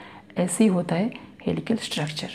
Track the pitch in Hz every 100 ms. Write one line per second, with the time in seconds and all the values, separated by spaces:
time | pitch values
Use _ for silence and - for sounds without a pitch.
0 | - - - - 180 - 220 180 - 170
1 | 226 - - - - 165 160 226 - -
2 | 151 - 190